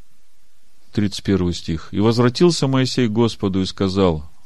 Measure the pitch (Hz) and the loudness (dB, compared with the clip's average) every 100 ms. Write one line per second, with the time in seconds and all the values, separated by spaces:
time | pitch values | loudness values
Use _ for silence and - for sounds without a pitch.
0 | - - - - - - - - - - | -14 -14 -14 -14 -14 -14 -14 -14 -8 -2
1 | 104 - - 95 90 85 - 82 - - | -2 -2 0 2 2 -2 -4 -6 -4 0
2 | 107 117 123 123 175 165 139 131 127 - | 2 4 2 4 4 4 0 2 0 2
3 | 120 107 117 - 101 95 92 - 98 95 | 0 2 2 2 -2 0 -2 0 0 4
4 | 92 78 73 - | 4 2 -4 -14